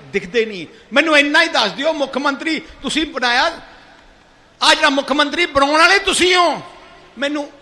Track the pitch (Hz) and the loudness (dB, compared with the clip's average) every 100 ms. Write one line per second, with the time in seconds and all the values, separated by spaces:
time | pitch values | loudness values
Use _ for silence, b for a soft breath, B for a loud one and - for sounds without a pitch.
0 | 139 190 185 233 220 190 143 b b 247 | -8 -8 -2 -2 -2 -6 -14 b b 0
1 | 320 294 294 320 330 294 208 175 302 311 | 4 4 4 2 2 0 -2 -2 -4 -2
2 | 269 254 285 269 311 302 - - 269 294 | -4 -2 -4 -4 -4 -6 -8 -12 -6 -4
3 | 320 262 240 240 330 320 - - - - | -4 -4 -2 0 0 -4 -14 -20 -20 -20
4 | - _ _ _ _ - 285 311 302 277 | -20 _ _ _ _ -4 0 2 2 0
5 | 269 294 285 294 349 277 277 311 349 392 | 0 0 0 -2 0 0 2 4 4 4
6 | 381 - 359 359 339 214 - - - - | 0 0 2 4 2 -2 -8 -20 -20 -20
7 | - 220 285 294 294 - | -20 -8 -4 -4 -8 -12